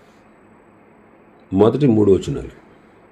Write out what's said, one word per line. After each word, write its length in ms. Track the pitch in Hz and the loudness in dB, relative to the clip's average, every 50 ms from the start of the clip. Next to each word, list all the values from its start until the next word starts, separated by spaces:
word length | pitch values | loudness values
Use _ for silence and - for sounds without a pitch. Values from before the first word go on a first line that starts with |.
| _ _ _ _ _ _ _ _ _ _ - _ _ _ _ _ _ _ _ _ _ _ _ _ _ _ _ _ _ - 95 | _ _ _ _ _ _ _ _ _ _ -20 _ _ _ _ _ _ _ _ _ _ _ _ _ _ _ _ _ _ -4 0
మొదటి 320 | 98 104 117 131 131 147 | 2 2 2 2 0 0
మూడు 240 | 123 110 107 104 98 | 0 2 2 2 2
వచనాలు, 380 | 92 85 - 76 67 60 62 - - - - - - _ _ _ _ _ _ _ | 2 0 -2 -6 -10 -12 -12 -16 -20 -20 -20 -20 -20 _ _ _ _ _ _ _